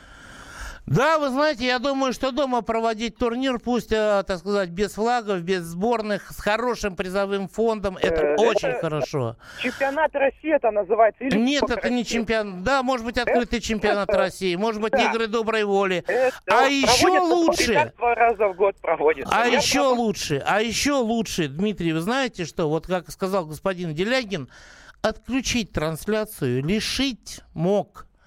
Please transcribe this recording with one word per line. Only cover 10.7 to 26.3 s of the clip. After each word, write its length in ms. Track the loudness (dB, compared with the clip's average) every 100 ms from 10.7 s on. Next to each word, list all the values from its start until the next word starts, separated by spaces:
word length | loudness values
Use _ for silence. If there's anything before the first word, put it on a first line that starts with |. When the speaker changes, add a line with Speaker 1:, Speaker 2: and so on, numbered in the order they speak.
| 0 0 4 4 2
Speaker 2:
Или 140 | -2 2
Speaker 1:
Нет, 220 | 2 2
Speaker 2:
Кубок 160 | 0 0
Speaker 1:
это 100 | 0
не 140 | -2
Speaker 2:
России? 100 | -2 -2
Speaker 1:
чемпион-, 460 | 0 -2 -2 -4
да, 200 | 0 0
может 200 | 2 -2
быть, 140 | -2 -2
открытый 400 | 0 2 2 -2
Speaker 2:
Это, 100 | -2
Speaker 1:
чемпионат 420 | 0 2 2 2
Speaker 2:
это, 80 | 2
Speaker 1:
России, 380 | 2 0 -2 0
может 240 | -2 -2
быть, 120 | 0
Speaker 2:
да. 180 | 2 2
Speaker 1:
игры 140 | 0 -2
доброй 380 | -2 0 0
воли. 400 | 2 2 2 0 0
Speaker 2:
Это 260 | 0 0 -2 2
Speaker 1:
А 100 | 4
Speaker 2:
вот 80 | 4
Speaker 1:
ещё 400 | 4 4 4 6
Speaker 2:
проводится, 240 | 4 4 4
Speaker 1:
лучше. 380 | 2 2 2
Speaker 2:
как 220 | 2 0 0
два 200 | 0 4
раза 320 | 2 4 0
в 80 | 2
год 200 | 0 0
проводится. 540 | -2 2 2 2 0 2
Speaker 1:
А 120 | 4
Speaker 2:
Я 100 | 2
Speaker 1:
ещё 320 | 2 2 2
Speaker 2:
пропу- 120 | 2
Speaker 1:
лучше, 420 | 0 -2 -4 -2 0
а 160 | 0
ещё 380 | 0 -2 0 0
лучше, 460 | 0 -2 -2 -4 -4
Дмитрий, 460 | -2 -4 -2 -2
вы 80 | -2
знаете 440 | 0 -2 -2 -4 -8
что, 240 | -4 -2
вот 160 | -2 -2
как 240 | -4 -6
сказал 340 | -6 -2 -2 -4
господин 480 | -4 -4 -4 -4 -2
Делягин, 540 | 0 0 -2 -6 -8 -16 -20 -20 -20 -4
отключить 720 | -4 -4 -4 -4 -2 -2 -2
трансляцию, 880 | -4 -4 -4 -4 -2 -4